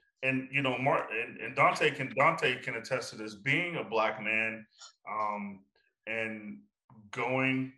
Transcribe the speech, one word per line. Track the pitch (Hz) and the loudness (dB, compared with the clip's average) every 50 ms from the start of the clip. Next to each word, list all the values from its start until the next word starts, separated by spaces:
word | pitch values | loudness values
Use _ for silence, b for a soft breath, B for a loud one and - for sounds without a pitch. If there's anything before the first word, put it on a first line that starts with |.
| _ _ _ _ | _ _ _ _
and, | 131 131 131 131 131 - | -2 0 0 0 -2 -2
you | 139 143 | -2 0
know, | 139 131 123 | 0 0 0
Mar-, | 123 131 143 160 - - 113 | 0 2 2 2 2 0 -2
and, | 110 113 123 - - - | -4 -4 -4 -6 -8 -10
and | 113 123 131 | -10 -4 2
Dante | 135 156 180 - - 165 147 | 4 4 4 6 4 2 2
can, | 139 143 131 117 110 | 2 0 -4 -2 2
Dante | 127 143 165 160 - 151 127 127 127 | 4 4 4 4 4 2 2 0 0
can | - 127 117 | -4 -6 -6
attest | 113 110 - 131 120 - - | -6 -4 -2 -2 -2 -2 -6
to | 113 | -8
this, | 110 107 110 107 | -10 -10 -10 -10
being | 98 101 139 147 170 175 175 165 | -4 0 2 2 2 0 -2 -4
a | 127 107 | -6 -4
black | 101 113 107 110 107 107 110 | 0 2 2 4 2 0 -2
man, | 104 107 110 110 113 110 110 110 107 b b b b b b _ _ 95 | 0 0 2 2 2 0 -2 -6 -10 b b b b b b _ _ -6
um, | 107 107 107 104 104 104 101 101 98 95 - _ _ _ _ _ _ _ _ | -2 -2 0 0 -2 -4 -6 -8 -8 -12 -18 _ _ _ _ _ _ _ _
and | 110 113 113 110 110 110 107 104 104 104 104 - _ _ _ _ - - 110 101 104 | -6 -4 -2 -2 -4 -4 -8 -10 -12 -12 -14 -16 _ _ _ _ -20 -20 -20 -18 -8
going | - 127 120 123 131 131 131 131 131 131 131 131 - | -6 -4 0 0 2 2 4 2 2 0 -2 -4 -8